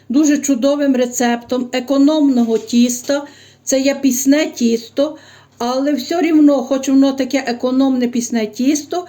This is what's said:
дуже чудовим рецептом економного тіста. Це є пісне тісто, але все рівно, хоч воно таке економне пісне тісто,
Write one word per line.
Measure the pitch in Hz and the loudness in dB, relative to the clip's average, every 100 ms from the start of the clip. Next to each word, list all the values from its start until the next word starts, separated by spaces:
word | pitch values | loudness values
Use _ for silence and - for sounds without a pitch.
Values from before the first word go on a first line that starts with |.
| - | -4
дуже | 254 302 294 | 0 2 2
чудовим | - 254 277 285 277 247 | 0 0 0 0 0 0
рецептом | 247 247 240 233 - 254 247 | -2 -2 -2 -2 -4 -6 -4
економного | 254 247 277 277 311 285 240 226 220 | -6 -2 2 4 4 2 2 2 0
тіста. | - 240 247 - - 285 294 - - _ | 0 2 2 0 -4 -4 -6 -16 -20 _
Це | - 269 | -4 0
є | 269 277 | 0 0
пісне | 269 240 269 294 311 | 0 0 2 2 0
тісто, | - 233 226 - - 302 311 - - _ _ | -2 -2 -2 -4 -4 -4 -6 -20 -20 _ _
але | 240 262 285 | -6 -2 -2
все | 269 - 339 | -4 -4 -2
рівно, | 320 311 294 277 | 2 4 4 4
хоч | 240 269 269 | 0 -4 0
воно | 269 269 | 2 2
таке | 269 254 269 254 | 0 -4 -4 -4
економне | 240 254 262 269 254 240 | -4 -2 0 0 0 -2
пісне | 240 - 233 214 | -4 -4 -4 -4
тісто, | - 254 294 - 349 | -2 -2 -2 -4 -8